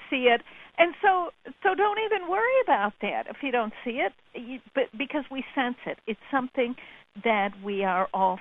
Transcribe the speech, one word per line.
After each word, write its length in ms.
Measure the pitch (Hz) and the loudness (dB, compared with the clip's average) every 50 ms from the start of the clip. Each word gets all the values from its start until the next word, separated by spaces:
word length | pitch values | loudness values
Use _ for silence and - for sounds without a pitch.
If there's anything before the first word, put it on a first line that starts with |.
| - - | 0 -4
see 200 | 285 262 254 240 | -2 2 4 4
it. 120 | 233 233 - - - - - - _ - | 4 4 2 -4 -20 -20 -20 -2 _ 2
And 160 | 330 349 311 - - | 2 2 2 2 2
so, 260 | 392 370 370 349 320 - _ - 269 262 _ | 4 4 4 0 -4 -8 _ -18 -20 -6 _
so 140 | - 403 370 | 0 2 2
don't 240 | - 403 415 415 427 | 4 2 2 0 0
even 280 | 440 415 427 392 359 | -2 -2 -2 -2 -2
worry 320 | 330 359 403 453 494 523 523 466 | -2 0 0 2 2 4 2 4
about 300 | 370 277 208 202 208 - - - | 4 2 2 2 0 -2 -4 -6
that 240 | 202 139 110 - - | -4 -4 -4 -6 -8
if 140 | 226 - 285 | -8 -8 -4
you 80 | 269 | -2
don't 220 | 240 247 220 214 - - - | 0 0 -2 -2 -6 -8 -8
see 140 | 247 226 269 | -6 -4 -2
it, 120 | 330 285 - _ _ _ - | -4 -4 -6 _ _ _ -16
you, 260 | - 240 233 262 254 - _ - | -14 -12 -12 -14 -14 -16 _ -2
but 120 | 277 254 - - | -2 -2 -2 -4
because 280 | 220 277 - - 302 254 - | -8 -6 -6 -4 -6 -6 -6
we 160 | 269 269 240 - - | -8 -10 -10 -6 -4
sense 240 | 285 254 247 247 - - | -4 -2 -2 -4 -6 -8
it. 140 | - - - _ | -10 -12 -8 _
It's 120 | - 208 - - - | -8 -8 -8 -6 -4
something 440 | - 262 247 254 - 277 247 240 254 - - - - - - _ - 202 - | -4 -4 -4 -2 -2 -2 -2 -2 -4 -8 -14 -20 -20 -20 -20 _ -10 -2 0
that 280 | 233 220 208 196 202 202 196 196 | 2 2 2 2 0 -2 -6 -6
we 200 | 208 202 196 196 | -4 -2 0 0
are 260 | 190 180 185 190 - - | 2 2 2 0 0 0
all 240 | 190 190 185 185 196 | 2 2 2 2 0